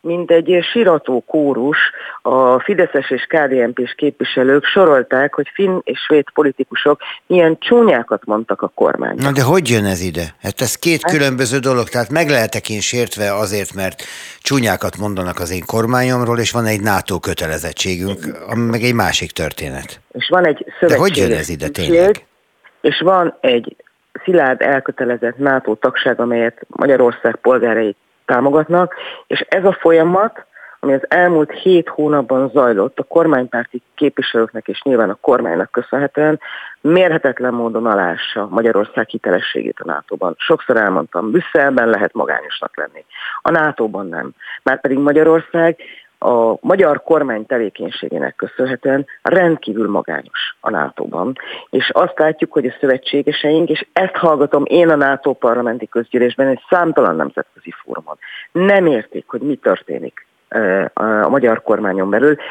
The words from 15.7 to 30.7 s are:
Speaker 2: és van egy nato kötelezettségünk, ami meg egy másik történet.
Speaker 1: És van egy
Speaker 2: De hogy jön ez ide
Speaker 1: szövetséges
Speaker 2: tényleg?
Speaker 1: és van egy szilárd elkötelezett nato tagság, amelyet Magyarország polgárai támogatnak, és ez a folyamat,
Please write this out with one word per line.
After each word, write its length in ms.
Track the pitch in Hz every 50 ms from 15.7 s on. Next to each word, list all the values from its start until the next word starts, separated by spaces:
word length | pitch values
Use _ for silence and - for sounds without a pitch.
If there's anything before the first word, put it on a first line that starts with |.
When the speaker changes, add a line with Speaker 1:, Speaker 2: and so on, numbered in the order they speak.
| 110 113 110 113 127 127 127 127 127 123 120 113 120 117
Speaker 2:
és 120 | 110 -
van 140 | - 120 113
egy 160 | 110 107 101
nato 380 | 104 110 98 98 - - 98 85
kötelezettségünk, 1000 | - 101 85 - 87 78 80 80 80 78 73 - - 95 92 85 92 98 98 - - 76 - - - 104
ami 160 | 113 117 117 117
meg 120 | 117 113
egy 120 | 117 101 -
másik 360 | 107 98 80 - - - -
történet. 680 | - - - 73 - - 80 69 65 69 - - - - _ _
Speaker 1:
És 160 | - - - -
van 180 | 175 185 180
egy 200 | 156 139 - - - - -
Speaker 2:
De 160 | 180 165 151
hogy 200 | 127 175 196 160
jön 160 | - 95 -
ez 160 | 113 87 76 -
ide 160 | 82 71 78
Speaker 1:
szövetséges 240 | 147 143 - 85 -
Speaker 2:
tényleg? 380 | 170 170 180 202 208 - - _ _ _ _ _ _ _ _ - _ _
Speaker 1:
és 200 | - 147 - -
van 360 | 156 180 190 185 170 165 - -
egy 360 | - 131 123 120 113 - - - _ _ _ _ _ _ _ - -
szilárd 360 | 185 180 165 143 131 131 -
elkötelezett 800 | - 135 139 135 - - - - 131 120 120 113 120 117 117 127
nato 360 | 143 139 135 131 - - 110
tagság, 460 | - - 127 - - - 131 117 -
amelyet 460 | 120 120 117 117 117 117 - - -
Magyarország 720 | - - - - 139 131 127 123 120 113 - - 120 110
polgárai 600 | - - 120 131 120 120 117 110 113 110 104 - - _ _ _ _ _
támogatnak, 680 | - 131 120 135 139 139 156 156 160 170 180 180 170 - - - - - - -
és 180 | _ - - - -
ez 160 | - 190 180
a 120 | 190 185 -
folyamat, 640 | - 165 165 160 160 175 180 190 214 226 - - - _ _ - - -